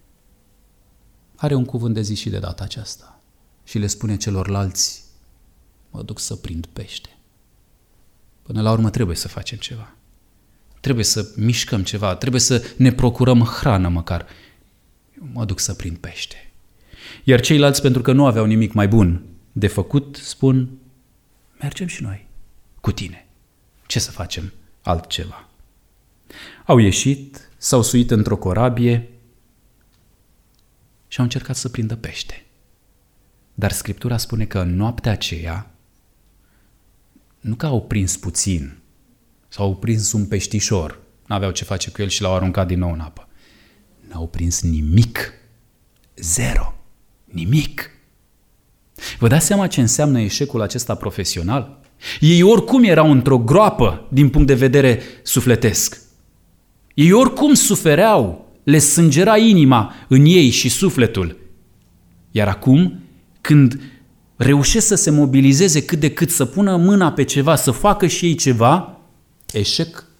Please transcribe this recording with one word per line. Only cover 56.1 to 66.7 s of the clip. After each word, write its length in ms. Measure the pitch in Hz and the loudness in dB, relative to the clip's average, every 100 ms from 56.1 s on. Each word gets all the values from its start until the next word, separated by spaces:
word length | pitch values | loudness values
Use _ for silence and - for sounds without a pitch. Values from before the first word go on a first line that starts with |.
| _ _ _ _ _ _ _ _ | _ _ _ _ _ _ _ _
Ei 180 | - 165 | 2 6
oricum 420 | 214 262 - 294 | 6 4 2 2
sufereau, 1000 | 254 - 202 160 147 220 196 98 80 - _ | 4 2 0 2 4 4 4 0 -6 -16 _
le 160 | - 151 | 2 4
sângera 580 | - 170 165 139 190 220 | 4 4 4 4 4 4
inima 580 | 226 185 135 120 101 - - | 6 6 6 4 2 -6 2
în 160 | 135 | 6
ei 260 | 151 185 131 | 8 6 4
și 180 | 113 127 | 2 -2
sufletul. 680 | - 196 139 113 98 85 - - - _ _ _ _ _ _ _ | 0 0 0 0 -2 -6 -8 -20 -20 _ _ _ _ _ _ _
Iar 180 | 110 101 | -4 -2
acum, 520 | 98 135 139 180 - - _ _ _ | 0 4 4 4 -2 -18 _ _ _
când 400 | - 151 131 139 - - _ _ _ - | 2 6 4 2 -14 -20 _ _ _ -2
reușesc 500 | 120 143 139 226 - | 2 2 2 0 0
să 80 | |
se 160 | 196 165 | 0 2
mobilizeze 760 | 147 143 139 135 139 190 151 | 2 4 4 4 4 2 0
cât 160 | - 160 | -2 -2
de 120 | 151 | -2
cât, 180 | 151 165 | -2 -2
să 140 | - | -2
pună 320 | 127 185 202 | -2 0 0